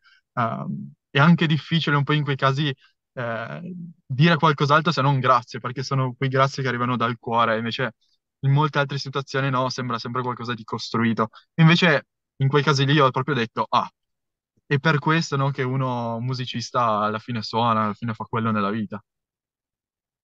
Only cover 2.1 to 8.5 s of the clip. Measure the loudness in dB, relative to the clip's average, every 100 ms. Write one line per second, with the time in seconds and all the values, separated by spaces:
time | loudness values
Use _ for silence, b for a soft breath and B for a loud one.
2.1 | 0 0 0 0 2 -2 -4 b _ _
3.1 | -10 -8 -6 -8 -10 -12 -14 -16 -18 -8
4.1 | 2 4 4 4 2 4 4 2 0 2
5.1 | 2 2 2 0 -8 -8 -8 -4 -2 -2
6.1 | -4 -2 2 0 0 -4 -2 -2 0 -2
7.1 | -4 -2 0 2 0 -2 -4 -6 -8 _
8.1 | _ _ _ 0